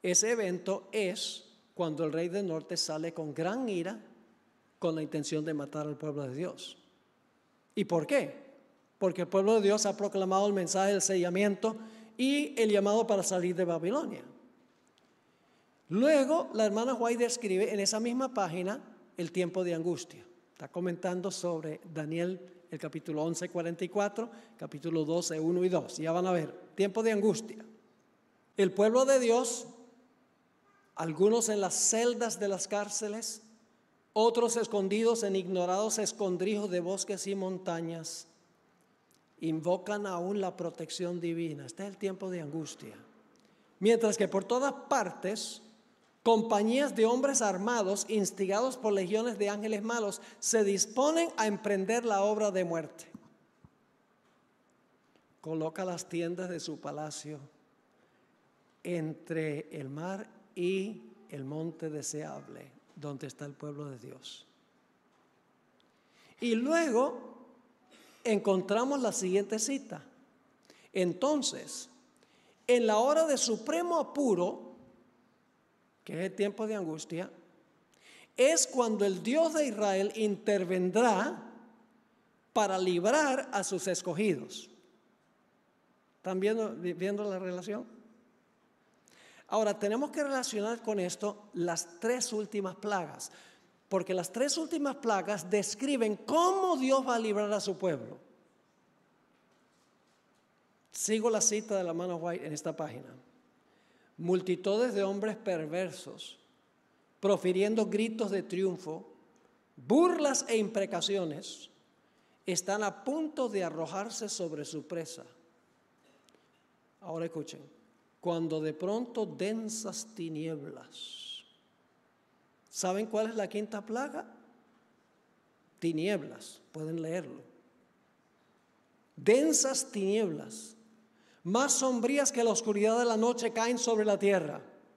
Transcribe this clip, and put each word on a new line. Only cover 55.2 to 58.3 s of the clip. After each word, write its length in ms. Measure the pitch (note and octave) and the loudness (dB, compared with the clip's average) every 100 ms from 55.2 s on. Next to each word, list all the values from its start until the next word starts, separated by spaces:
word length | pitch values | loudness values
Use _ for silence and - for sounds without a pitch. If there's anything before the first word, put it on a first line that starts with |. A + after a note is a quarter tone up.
| _ _ | _ _
Coloca 420 | D#3 D#3+ D#3 D#3+ | -8 -4 -4 -4
las 240 | F#3 E3+ E3+ | -6 -6 -6
tiendas 400 | E3+ E3+ F3 F#3 | -4 -4 -4 -6
de 100 | E3+ | -6
su 220 | - D3+ | -8 -8
palacio 580 | D3 D3 D3+ D3 D3 D3 C3+ _ _ _ _ _ _ _ _ | -8 -8 -8 -10 -12 -14 -16 _ _ _ _ _ _ _ _